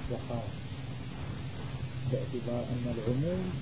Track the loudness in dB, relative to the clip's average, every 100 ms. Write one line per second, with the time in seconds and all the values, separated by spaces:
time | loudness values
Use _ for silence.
0 | 0 -2 0 0 0 -4 -4 -4 -4 -4
1 | -4 -4 -4 -4 -4 -4 -4 -2 -2 -2
2 | 2 2 2 0 0 0 2 2 2 2
3 | 2 4 4 4 2 2